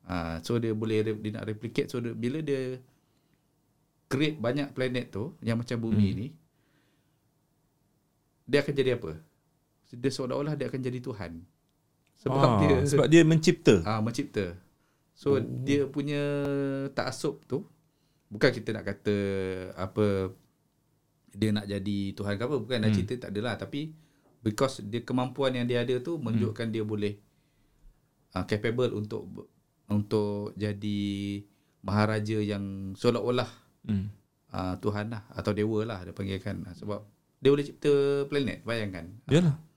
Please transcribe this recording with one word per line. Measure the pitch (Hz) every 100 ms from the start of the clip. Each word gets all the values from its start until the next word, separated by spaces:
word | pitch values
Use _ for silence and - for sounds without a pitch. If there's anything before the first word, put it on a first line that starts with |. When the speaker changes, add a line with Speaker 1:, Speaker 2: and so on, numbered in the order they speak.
Speaker 1:
Ah, | 90 90 82 80
so | - 120
dia | 113
boleh | 107 110 110
re-, | 110 107
dia | 107
nak | 104
replicate. | 104 107 113 127 -
So | 123
dia, | 117
bila | 113 120 151
dia | 151 135 127 127 - _ _ _ _ _ _ _ _ _ _ _
create | _ 131 151 156
banyak | 113 143 143
planet | 131 127 123 -
tu, | 98 139 -
yang | 113 117
macam | 120
bumi | 120 113 104 98
Speaker 2:
Hmm. | 90
Speaker 1:
ni, | 131 - _ _ _ _ _ _ _ _ _ _ _ _ _ _ _ _ _ _ _ _
dia | - 143
akan | 143
jadi | 135 131
apa? | 120 80 78 - _ _ _ _ _ _
Dia | 120 135
seolah-olah | 135 127 127 151
dia | 147 127
akan | 131
jadi | 127 123
Tuhan. | 127 104 87 82 87 _ _ _ _ _ _ _
Sebab | - 135
Speaker 2:
Ah, | 135 107
Speaker 1:
dia | - 131
Speaker 2:
sebab | 143 143 143
dia | 165
mencipta. | 156 160 170 170 - 101
Speaker 1:
Ah, | 87 110
mencipta. | 110 117 139 110 90 92 _ _ _ _ _
So, | _ 147 139
Speaker 2:
Oh. |
Speaker 1:
dia | 113 123 131 143
punya | 135 143 143 147 143 143 143 139 139 135 139
taksub | - 127 - 151 -
tu, | - 127 - _ _ _ _ _ _
bukan | 107 139
kita | 117 107
nak | 107
kata | 95 98 - 101 98 98 92 92 92
apa, | - 95 - 104 98 95 - _ _ _ _ _ _ _ _ _
dia | 101 107
nak | 107
jadi | 101 101 98 101 98
Tuhan | 98 101
ke | 101
apa, | 123 139
bukan | 110 123
nak | 107
Speaker 2:
Hmm. | 101
Speaker 1:
cerita, | 92 123
tak | -
adalah. | 98 117
Tapi, | 104 - 143 156 156 _ _ _ _
because | 113 104 135 -
dia, | 104 117
kemampuan | 117 127 131 127 135
yang | 127
dia | 120 120
ada | 120 127
tu | 127 165
Speaker 2:
Hmm. | 117
Speaker 1:
menunjukkan | 113 117 107 113
dia | 113
boleh, | 107 104 101 101 _ _ _ _ _ _ - _ _ _ _
ah, | 92
capable | 92 107 117 120 123
untuk, | 104 104 107 95 - - _ _ _
untuk | _ 104 104 110 104 101 104
jadi | - 104 101 104 101 101 98 101 101 - _ _ _
maharaja | 98 104 107 110 107 110
yang | 104 101 98 98 98
seolah-olah, | 95 120 117 113 123 120 - _ _
Speaker 2:
Hmm. | - 101 104 - _ _ _
Speaker 1:
ah, | 98 92
Tuhan | 90 107 104 107
lah, | 113 -
atau | 101 98
dewa | 104 107 107
lah | 110 98
dia | 90
panggil | 98 98 95
kan. | 101 95
Ah, | 98
sebab | - 101 101 - _ _ _
dia | 135
boleh | 143
cipta | 139 - 147 143 139 139
planet, | 139 143 123 -
bayangkan. | 107 113 104 90 82 107 -
Speaker 2:
Yalah. | 147 175 135 -